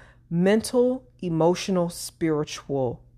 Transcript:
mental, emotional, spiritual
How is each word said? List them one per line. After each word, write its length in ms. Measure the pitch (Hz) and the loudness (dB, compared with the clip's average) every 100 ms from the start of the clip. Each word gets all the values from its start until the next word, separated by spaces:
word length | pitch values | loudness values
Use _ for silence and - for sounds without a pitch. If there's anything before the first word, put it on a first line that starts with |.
| - - _ | -20 -20 _
mental, 800 | 170 185 220 - 254 247 262 - _ | 0 4 2 2 2 2 0 -8 _
emotional, 680 | 180 160 160 180 - 185 170 | -4 2 2 2 0 -2 -2
spiritual 1120 | - - - 165 151 151 - - 139 123 - - | -6 -14 -4 -2 -2 -4 -10 -6 -2 -2 -4 -16